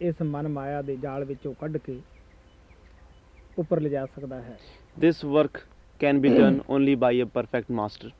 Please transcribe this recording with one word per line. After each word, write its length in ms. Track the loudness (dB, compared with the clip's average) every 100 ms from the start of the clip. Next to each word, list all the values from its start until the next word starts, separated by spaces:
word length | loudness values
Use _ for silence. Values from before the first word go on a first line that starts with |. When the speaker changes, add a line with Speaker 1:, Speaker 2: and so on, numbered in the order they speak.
Speaker 1:
ਇਸ 220 | -4 -2
ਮਨ 260 | -4 -4 -6
ਮਾਇਆ 340 | -6 -6 -6
ਦੇ 140 | -6 -6
ਜਾਲ 280 | -6 -6
ਵਿੱਚੋਂ 300 | -8 -8 -10
ਕੱਢ 220 | -10 -8 -8
ਕੇ 240 | -8 -14 -14 -20 -20 -20 -20 -20 -20 -20 -20 -20 -20 -20 _ -20 -14 -8
ਉੱਪਰ 220 | -2 0
ਲਿਜਾ 260 | 0 -4 -6
ਸਕਦਾ 360 | -12 -14 -12
ਹੈ। 160 | -14 -18 -20 -20 -16 0
Speaker 2:
This 220 | 2 2 0 2
work 260 | 2 -2 -20 -20 -16 -2
can 200 | 2 4
be 140 | 6
done 260 | 8 6 4
<clears throat> 120 | 0 2
only 200 | 2 4
by 160 | 2 2
a 60 | 0 -4
perfect 340 | -2 -4 -4 -4
master। 300 | -4 -8 -18 -20